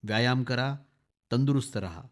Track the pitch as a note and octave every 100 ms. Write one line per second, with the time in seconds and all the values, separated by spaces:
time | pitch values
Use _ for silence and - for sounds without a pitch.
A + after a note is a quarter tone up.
0 | G#2 G#2+ A#2+ B2+ B2 B2 C3 C#3+ - _
1 | _ _ _ A#2+ C#3 C#3 A#2 A2 F#2+ E2+
2 | -